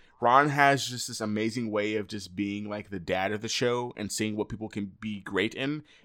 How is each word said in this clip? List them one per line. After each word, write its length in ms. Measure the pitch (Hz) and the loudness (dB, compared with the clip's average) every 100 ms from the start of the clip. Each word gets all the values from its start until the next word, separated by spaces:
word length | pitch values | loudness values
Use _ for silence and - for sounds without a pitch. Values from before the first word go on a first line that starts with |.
| - _ | -20 _
Ron 300 | 120 131 147 | 6 8 6
has 380 | 143 139 135 120 | 6 6 6 0
just 200 | 123 - | -6 -8
this 120 | 117 | -4
amazing 480 | 107 107 110 120 113 | -2 0 0 -2 -2
way 260 | 104 107 107 | 0 0 -2
of 100 | 98 | -4
just 280 | 107 92 | -10 -8
being, 320 | 90 101 101 104 | -4 -4 -4 -6
like, 200 | 104 104 | -8 -8
the 100 | 98 | -8
dad 320 | 85 92 98 | -2 0 0
of 100 | 104 | -2
the 60 | 110 | -4
show 440 | - 123 120 123 | 0 0 0 -2
and 160 | - 101 | -8 -8
seeing 240 | - 110 | -4 -2
what 140 | 104 101 | -2 -6
people 200 | 104 110 | -6 -8
can 240 | 107 101 - | -6 -8 -8
be 200 | 110 101 | -8 -8
great 340 | - 95 110 | -4 0 0
in 300 | - 135 151 - - | -2 -6 -6 -10 -16